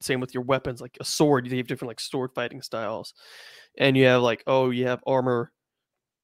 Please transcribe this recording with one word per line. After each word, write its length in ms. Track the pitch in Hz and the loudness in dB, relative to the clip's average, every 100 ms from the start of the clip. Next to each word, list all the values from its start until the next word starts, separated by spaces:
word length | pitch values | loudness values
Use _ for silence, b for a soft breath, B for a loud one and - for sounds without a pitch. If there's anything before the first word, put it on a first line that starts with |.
same 180 | - 127 | -4 -4
with 140 | 127 | -4
your 100 | 127 | -6
weapons, 380 | 123 131 143 123 | -2 -2 -2 -10
like 160 | 127 - | -14 -10
a 60 | 131 | -4
sword. 420 | - 151 139 123 | 2 4 4 2
You 100 | 127 | -4
have 100 | 120 | -4
different, 220 | 131 127 | -6 -8
like, 100 | 110 | -10
sword 320 | - 139 127 | -6 -4 -4
fighting 280 | - 120 135 | -4 -6 -8
styles, 520 | - 113 104 110 - - B B B B B - | -10 -6 -6 -8 -12 -20 B B B B B 0
and 200 | 139 135 | 2 6
you 80 | 131 | 6
have, 160 | 127 | 6
like, 200 | 123 110 - | 4 0 0
oh, 220 | 131 131 | 2 2
you 160 | 123 127 | 0 -2
have 160 | 123 - | -2 0
armor, 440 | 131 127 120 - _ _ _ _ _ _ _ | 0 2 0 -2 _ _ _ _ _ _ _